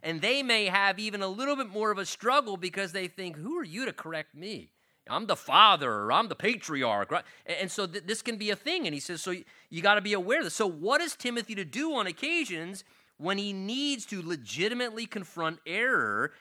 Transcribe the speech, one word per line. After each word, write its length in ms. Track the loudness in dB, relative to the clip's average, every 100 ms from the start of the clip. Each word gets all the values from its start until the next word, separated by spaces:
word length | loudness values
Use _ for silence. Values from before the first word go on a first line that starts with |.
and 180 | -6 -2
they 220 | 2 2
may 240 | 2 2 4
have 320 | 4 4 2
even 240 | -4 -4
a 60 | -4
little 280 | -2 -2 0
bit 140 | -2
more 220 | -2 0
of 80 | 0
a 80 | -4
struggle 500 | -4 2 2 2 -4
because 340 | -4 -4 -4
they 160 | -4 -6
think, 280 | -8 -10 -8
'Who 200 | -6 -6
are 40 |
you 220 | -6 -6 -6
to 80 |
correct 400 | -6 -8 -6 -8
me? 380 | -12 -10 -10 -12 _ _ _ -4
I'm 200 | -4 0
the 80 | -2
father, 560 | 6 8 10 8 2
or 200 | 0 4
I'm 180 | 4 2
the 60 | -2
patriarch,' 760 | -2 -2 -4 0 2 2 0
right?" 120 | -2 -4 -14 -8
And, 120 | -4
and 100 | -4
so 140 | -2 -4
th-, 200 | -6 -6
this 160 | -4
can 140 | -4 -4
be 120 | -2
a 60 | -2
thing. 320 | -2 -2 -2
And 80 | -4
he 40 |
says, 220 | -6 -6
"So 80 | -4
y-, 160 | -6 -8 -20 _
you 140 | 4
gotta 180 | 6 6
be 120 | 4
aware 260 | 0 2 2
of 60 | 2
this." 100 | 0
So 100 | 0
what 360 | 0 2 2
is 140 | 2 -2
Timothy 380 | -2 -2 -4
to 120 | -6 -4
do 280 | -4 -2
on 140 | 0 -2
occasions 760 | -2 -2 0 0 -4 -6 -10 -16 -20 _ _
when 200 | -2 0
he 160 | -2
needs 500 | -4 -4 -2 -2 -2 -4
to 160 | -6
legitimately 800 | -4 -6 -6 -2 -2 0 -4 -4 -8
confront 540 | -8 -8 -4 -4 -4 -6
error? 640 | -2 2 4 2 2 0 -4